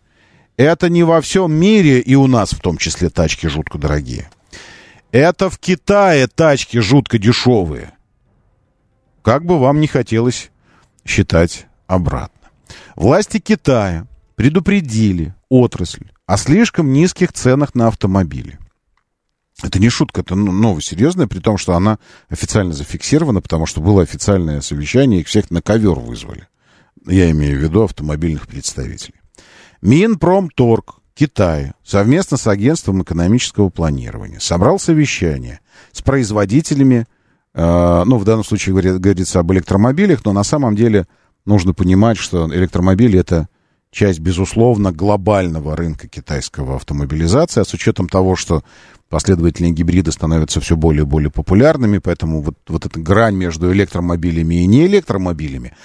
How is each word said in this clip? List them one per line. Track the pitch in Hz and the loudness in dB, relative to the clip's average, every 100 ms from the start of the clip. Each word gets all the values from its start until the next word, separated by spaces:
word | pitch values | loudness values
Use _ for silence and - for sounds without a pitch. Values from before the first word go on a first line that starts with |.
| _ _ _ _ _ - | _ _ _ _ _ 0
это | 139 170 175 | 0 2 0
не | 170 | 2
во | 165 165 | 2 2
всем | - 190 180 | 0 -2 0
мире, | 156 185 220 160 127 | 2 4 4 4 4
и | 123 | 4
у | 135 135 | 2 4
нас | 123 95 | 2 0
в | - | -4
том | 95 80 | -4 -4
числе, | - - 85 | -6 -4 -4
тачки | - 80 - 82 | 0 -2 -2 -6
жутко | 76 76 78 | -6 -8 -8
дорогие. | 73 76 64 57 - _ _ - - - - _ _ | -4 -4 -6 -12 -14 _ _ -20 -20 -20 -20 _ _
Это | 117 160 180 190 | 0 2 0 -4
в | - | -4
Китае | - 180 - 202 196 151 127 | -4 -4 0 2 4 2 0
тачки | - 160 139 - 120 | 2 2 2 -2 -2
жутко | 101 139 117 117 | 2 2 2 0
дешевые. | 98 120 123 120 85 69 - _ _ _ _ _ _ _ _ _ _ _ _ _ | 2 2 2 2 0 -6 -12 _ _ _ _ _ _ _ _ _ _ _ _ _
Как | - 131 170 | 0 0 2
бы | 175 | 2
вам | 127 147 | 2 2
не | 156 | 0
хотелось | 139 - 113 120 - - _ _ _ _ _ | -2 -2 0 0 -2 -10 _ _ _ _ _
считать | - - - 85 87 - - _ _ | -6 -2 0 2 0 -2 -18 _ _
обратно. | 92 80 67 62 - _ _ _ - - - | -2 -2 -4 -10 -16 _ _ _ -20 -20 -2
Власти | 95 165 214 214 | 2 2 0 -4
Китая | - 214 - 127 98 82 - - _ - | -2 -2 0 0 0 -4 -8 -20 _ -2
предупредили | 120 165 175 202 147 110 107 90 80 - _ | 0 2 0 0 0 0 0 0 -4 -10 _
отрасль | 127 120 - 90 - - _ - | 2 2 0 -8 -10 -18 _ -4
о | 98 | -4
слишком | - 175 233 - 151 | 2 2 2 0 0
низких | 135 180 - 180 | 2 2 0 -4
ценах | - 127 131 143 | 0 0 2 0
на | 123 117 | 0 0
автомобили. | 110 101 98 85 69 - 69 - _ _ _ _ _ _ _ _ - | 0 0 0 0 -4 -12 -16 -20 _ _ _ _ _ _ _ _ -12
Это | - 92 | -6 0
не | 113 | 2
шутка, | - - - | 2 -2 -4
это, | 87 92 | -4 -2
ну, | 104 | 0
новость | 92 110 82 - | 2 0 0 -6
серьезная, | 80 139 180 120 | -2 0 0 -4
при | 92 | -2
том, | 113 101 | -2 -2
что | - | 0
она | 87 101 110 - - _ | 0 2 -2 -8 -20 _
официально | - - 110 92 | -10 -4 -2 -2
зафиксирована, | 73 73 85 - 147 160 98 | -4 -8 -10 0 0 2 -2
потому | - 82 80 | -2 -4 -4
что | - | -2
было | 80 101 | 2 2
официальное | 82 76 - 98 82 73 | 2 -2 0 0 0 -4
совещание, | - 73 73 123 139 95 | -6 -8 -2 0 2 2
их | 76 | 0
всех | 110 - | -2 -2
на | 85 | -4
ковер | - 110 104 73 | -2 0 2 0
вызвали. | 58 58 - - - _ _ _ _ _ - | -4 -12 -14 -18 -20 _ _ _ _ _ -2
Я | 95 85 | 2 4
имею | 78 73 71 | 2 0 0
в | |
виду | 78 90 | 0 0
автомобильных | 107 - 76 76 85 73 - | 0 -2 -6 -4 -4 -4 -8
представителей. | 69 - - 64 - - _ _ _ _ - - _ | -14 -12 -10 -12 -12 -18 _ _ _ _ -20 -20 _
Минпромторг | 92 143 220 208 165 190 180 - 120 110 - - _ | 2 4 4 2 2 0 -2 0 2 2 -2 -18 _
Китая | - 147 - 92 78 69 - | -4 -2 0 0 0 -4 -10
совместно | - 101 104 151 190 143 | -4 0 2 2 0 -2
с | 113 | -2
Агентством | 101 110 165 - 95 | 0 0 -2 -2 -4
экономического | 87 82 87 120 - - 98 | -2 -2 2 2 0 -2 -2
планирования | - 80 69 58 57 - - | 0 -4 -4 -8 -14 -16 -12
собрал | - 87 107 190 | -4 0 2 2
совещание | - 156 143 - 87 69 62 - _ _ - | 0 2 0 -2 -4 -4 -8 -16 _ _ -20
с | - | -8
производителями, | - 139 110 107 98 127 160 143 135 123 113 _ _ _ _ | -2 -2 -2 -2 0 0 0 2 4 2 0 _ _ _ _
э, | - 82 87 87 85 90 | -2 0 2 2 2 2
ну, | 127 | 2
в | |
данном | 98 110 - | 2 0 0
случае | 104 - | -4 -2
говори-, | 95 90 92 | 0 0 0
говорится | 95 92 90 92 | 0 0 0 -2
об | 85 | 2
электромобилях, | 95 82 98 117 143 208 143 | 0 0 2 2 2 2 2
но | 107 | 0
на | 98 101 | -2 0
самом | 151 131 104 | 0 0 2
деле | 117 104 87 _ _ _ - | 2 2 -2 _ _ _ 0
нужно | 104 87 | 2 2
понимать, | 85 90 92 113 110 | 2 4 4 4 0
что | - 90 80 82 | -4 -4 -2 -2
электромобили — | 92 87 92 95 120 92 | -2 0 2 4 4 4
это | 87 85 76 _ _ _ _ | 2 0 -2 _ _ _ _
часть, | - 104 82 | -2 0 0
безусловно, | 80 87 95 110 117 110 98 | -2 -2 -2 2 2 2 0
глобального | 80 101 104 95 101 90 80 73 78 | 0 0 0 2 0 0 -4 -6 -6
рынка | 85 78 - | -6 -8 -12
китайского | - - 73 - - 65 65 | -20 -8 -8 -8 -10 -8 -8
автомобилизации, | - 71 69 76 82 117 170 - | -6 -6 -4 -2 0 0 0 0
а | 95 | -2
с | |
учетом | 90 - - 90 | -2 -4 -2 -2
того, | 95 92 92 | 0 0 -2
что | - 80 - - - _ _ | -2 -4 -4 -18 -20 _ _
последовательные | 80 - 87 82 - 87 | -6 0 2 2 0 -2
гибриды | 82 85 87 82 | 0 0 0 0
становятся | - 80 80 76 - | -2 -2 0 0 -4
все | - 82 | -2 0
более | 80 76 | 2 2
и | 73 | 0
более | 76 73 | 0 -2
популярными, | - 78 95 143 156 113 101 | -4 0 4 4 4 0 0
поэтому | - 85 80 78 | -2 -4 -4 -4
вот, | 73 - - | -6 -10 -8
вот | 82 - | -8 -6
эта | 80 | -10
грань | 80 98 113 98 | 0 2 2 0
между | 90 80 87 | -4 -2 0
электромобилями | 95 98 98 87 87 85 82 82 85 | 2 0 -2 -2 -2 -2 -2 0 0
и | 90 | 4
неэлектромобилями, | 117 180 202 - 98 92 82 76 67 60 - | 4 4 2 0 -4 -4 -6 -8 -10 -14 -18